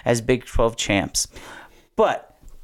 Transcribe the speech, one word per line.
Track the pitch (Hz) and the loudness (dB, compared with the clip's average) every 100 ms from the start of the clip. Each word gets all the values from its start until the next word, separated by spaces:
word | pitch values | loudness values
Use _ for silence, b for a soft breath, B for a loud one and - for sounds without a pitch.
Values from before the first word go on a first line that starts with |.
| - | 0
as | 120 | 0
Big | 113 127 - | 2 0 0
Twelve | - 117 113 | 2 2 2
champs. | - 101 82 - - B B B B B B - | 0 0 0 -4 -6 B B B B B B 0
But | 202 117 - _ - - | 2 0 -8 _ -20 -20